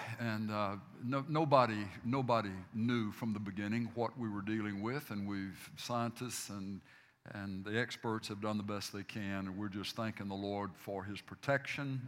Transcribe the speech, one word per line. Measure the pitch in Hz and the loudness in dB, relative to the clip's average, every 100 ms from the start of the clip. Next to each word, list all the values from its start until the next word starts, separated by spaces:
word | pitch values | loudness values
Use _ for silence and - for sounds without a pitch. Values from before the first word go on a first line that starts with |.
| - 117 | -4 -2
and, | 117 110 110 | 0 0 0
uh, | 107 101 101 - - | 2 2 0 -8 -6
no, | 120 139 135 | -2 0 2
nobody, | 156 156 139 120 107 101 90 | 2 8 8 8 4 -2 -2
nobody | 117 135 127 113 101 95 92 | 0 2 4 4 4 -4 -4
knew | 113 117 120 107 | 0 4 4 2
from | 98 117 | 0 -2
the | 104 | 0
beginning | 101 95 104 113 117 120 | -2 -2 0 2 0 0
what | 113 135 | 0 0
we | 113 | -2
were | 101 | 0
dealing | 101 110 104 101 | 0 2 2 0
with, | 110 139 147 | 0 -2 -4
and | 107 101 | -4 -2
we've, | 101 95 85 - 76 | -2 -4 -6 -12 -10
scientists | - 120 117 117 127 - - | -2 0 0 -2 -6 -4 -6
and, | 101 95 95 - - - _ - | -6 -6 -6 -10 -20 -20 _ -12
and | 104 98 95 | -6 -4 -4
the | 98 110 | 0 0
experts | 123 - 117 110 - | 0 0 -2 -2 -2
have | 104 | -2
done | 110 107 | 0 0
the | |
best | 101 104 - | 0 -2 -4
they | 101 | -6
can, | 98 113 98 98 98 | -6 -4 -2 -2 -2
and | 92 | -4
we're | 107 | -4
just | 101 92 - | -2 -4 -2
thanking | 110 104 101 | -2 -2 -4
the | 98 | -2
Lord | 101 101 98 85 | 0 0 -2 -4
for | - 98 | -6 -4
His | 95 98 | -4 -6
protection, | - - - 139 135 - 139 131 | -8 -4 2 2 2 -4 -2 -2